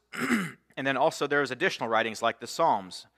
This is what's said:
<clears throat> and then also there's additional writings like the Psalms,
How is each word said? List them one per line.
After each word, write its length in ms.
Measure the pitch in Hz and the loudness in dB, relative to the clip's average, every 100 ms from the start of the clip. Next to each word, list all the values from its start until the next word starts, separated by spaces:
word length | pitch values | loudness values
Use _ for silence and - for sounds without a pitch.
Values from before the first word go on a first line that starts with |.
| _ | _
<clears throat> 640 | - 262 226 165 - _ - | -6 0 0 -2 -10 _ -4
and 100 | 135 | -2
then 120 | 131 | 2
also 280 | 156 - 143 | 0 0 0
there's 260 | 147 131 | 2 0
additional 360 | 127 185 - 120 | 0 -2 -2 0
writings 320 | 110 113 104 | 2 2 0
like 180 | 117 - | 0 0
the 80 | 120 | -4
Psalms, 600 | - 165 110 92 - - | 0 2 2 -4 -16 -20